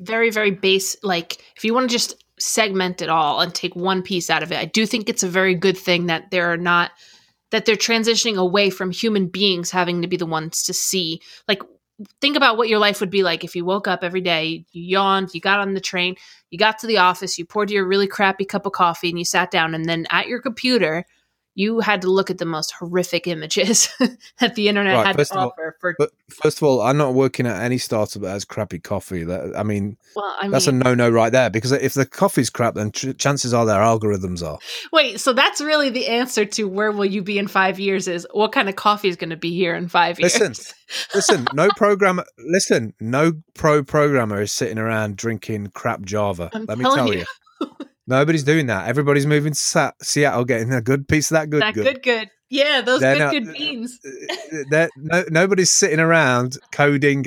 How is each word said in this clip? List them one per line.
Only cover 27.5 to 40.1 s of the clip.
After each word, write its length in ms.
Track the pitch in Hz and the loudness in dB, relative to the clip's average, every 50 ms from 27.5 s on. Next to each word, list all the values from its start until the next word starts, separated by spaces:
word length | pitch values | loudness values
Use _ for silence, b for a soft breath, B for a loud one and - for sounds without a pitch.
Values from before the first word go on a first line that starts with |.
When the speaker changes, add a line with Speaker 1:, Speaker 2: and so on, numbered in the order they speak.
| 104 90 | -2 -4
Speaker 2:
any 160 | 113 120 127 | -2 -2 -2
startup 460 | 123 - - 123 107 107 - - 101 101 | -2 -4 -2 -2 -2 -2 -2 -4 -6 -8
that 80 | 90 | -6
has 140 | 98 101 - | -6 -6 -8
crappy 340 | - - 113 104 - - 82 | -8 -6 -6 -6 -6 -8 -10
coffee. 460 | - - 104 95 - - 95 87 82 | -8 -6 -6 -6 -6 -6 -6 -6 -4
That, 320 | 85 90 85 67 95 - - | -4 -6 -6 -6 -6 -6 -4
I 60 | 107 | -2
mean, 320 | 107 104 101 98 104 - - _ b b | -2 -2 -2 -2 -4 -6 -10 _ b b
Speaker 1:
Well, 220 | 415 - - - - | -8 -8 -8 -6 -6
I 80 | 196 98 | -4 -2
Speaker 2:
that's 200 | 113 135 - 143 | 0 0 2 2
a 40 | 131 | 2
Speaker 1:
mean 60 | 127 | 2
Speaker 2:
no-no 320 | 127 127 123 123 120 117 | 2 2 2 4 4 4
right 220 | 113 117 113 117 120 | 4 4 4 4 4
there, 180 | 131 123 107 | 4 2 2
because 220 | 92 113 117 127 139 | 0 -2 -2 0 0
if 220 | - 131 127 - | 0 0 0 0
the 120 | 139 131 | 0 -2
coffee's 440 | - - - 196 196 - 160 123 - | -2 0 0 0 2 2 2 0 0
crap, 240 | - - 120 113 - | 0 -2 -2 -2 -2
then 180 | 95 107 107 - | -2 -4 -4 -6
ch-, 260 | - - 131 139 - | -6 -6 -6 -4 -2
chances 340 | - 139 143 135 - 120 120 | 0 0 0 0 -2 0 2
are 140 | 117 117 | 2 4
their 140 | 110 104 98 | 4 4 4
algorithms 640 | 107 117 113 110 110 104 104 95 95 90 90 85 85 | 4 4 4 2 2 0 0 0 -2 -4 -6 -6 -6
are. 140 | 78 73 - B B B B B B B | -8 -10 -10 B B B B B B B
Speaker 1:
Wait, 260 | 320 285 240 196 226 | 2 2 2 0 -2
so 140 | - 277 240 | 0 0 2
that's 280 | 254 294 339 - - | 4 4 2 2 -2
really 300 | 294 302 311 302 285 269 | -2 0 2 2 2 2
the 160 | 220 254 220 | 0 -2 -2
answer 380 | - 233 233 254 247 - 214 208 | 0 0 0 0 0 0 0 0
to 240 | 208 - - 214 190 | 0 -2 -4 -4 -2
where 240 | 190 202 214 214 208 | -2 0 0 0 0
will 120 | 202 202 | 0 0
you 160 | 190 190 208 | 0 0 -2
be 160 | 175 208 208 | -4 -2 -2
in 120 | 196 202 196 | -2 -2 0
five 320 | - 196 190 190 185 190 | 0 2 2 2 0 -2
years 260 | 196 196 190 185 175 | -2 0 0 0 -2
is 220 | 190 170 175 175 - - | -2 -4 -6 -6 -4 0
what 200 | 208 214 214 - | 0 0 2 2
kind 160 | 277 220 196 | 0 0 0
of 80 | 196 | -2
coffee 320 | - - 208 208 202 - 185 | 0 2 2 2 2 0 -2
is 80 | 175 | -2
gonna 200 | - 175 165 160 | -2 -6 -8 -8
be 160 | 165 170 170 170 | -6 -6 -4 -2
here 220 | 175 190 170 170 | 0 0 0 -2
in 140 | 170 180 175 | -2 -4 -2
five 320 | - 175 170 170 | 0 2 2 2